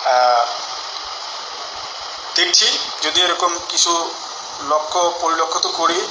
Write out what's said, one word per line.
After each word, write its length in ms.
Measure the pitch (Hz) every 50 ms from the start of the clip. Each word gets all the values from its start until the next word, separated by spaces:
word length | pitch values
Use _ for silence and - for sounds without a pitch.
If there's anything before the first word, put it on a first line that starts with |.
| -
আহ, 420 | 135 127 127 123 123 123 117 120 - - - - - - - - - - - - - - - - - - - - - - - - - - - - - - - - - - - - - -
দেখছি। 440 | - 180 - - - 214 - - - - - - -
যদি 200 | 156 156 - 175
এরকম 360 | 185 175 170 175 - 175 170 - - -
কিছু 460 | - - - 175 170 170 165 165 - - - - - - - - - - 151 143
লক্ষ্য 500 | 151 156 156 - - 180 175 175 170 175
পরিলক্ষিত 460 | 170 165 165 165 165 160 160 - -
করি 420 | 180 - - 165 165 170 185 427 -